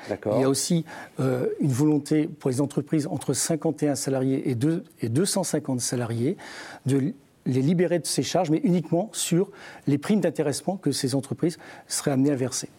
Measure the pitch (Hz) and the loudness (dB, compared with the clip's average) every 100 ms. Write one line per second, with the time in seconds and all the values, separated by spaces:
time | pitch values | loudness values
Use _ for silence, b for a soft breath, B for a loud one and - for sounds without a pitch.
0 | B 101 107 110 135 135 - 170 - B | B -4 0 2 2 2 2 0 0 B
1 | B - 135 127 427 415 156 123 151 151 | B -4 0 0 -2 0 0 2 4 2
2 | 147 156 151 151 143 127 139 - 135 160 | 2 0 0 -2 -2 0 0 -2 -2 -2
3 | 143 135 - 135 - 165 165 156 147 135 | -2 -4 -2 -2 0 0 -2 0 0 0
4 | - 135 131 135 - 120 147 165 - - | -2 0 0 0 0 0 0 0 -6 -6
5 | 117 123 196 196 170 156 143 127 - 123 | -2 0 2 0 0 -2 -2 -2 -2 -2
6 | 117 117 127 202 B B B B 127 139 | -2 0 -2 -2 B B B B 0 2
7 | 139 - _ _ - 127 135 180 175 170 | 0 -4 _ _ -2 2 4 4 2 2
8 | - - 131 170 170 156 220 175 151 165 | 0 -2 0 0 2 2 4 2 2 0
9 | 220 - - 170 202 B B B - 143 | 0 -4 0 2 0 B B B -2 0
10 | - 208 170 - 147 135 - 190 147 135 | 2 2 2 0 -2 -2 -4 -2 -2 0
11 | 131 135 - 120 165 - B B - - | 0 -2 -2 -2 -2 -2 B B -8 -2
12 | - 131 139 135 123 - - | 0 2 2 2 -2 -4 -8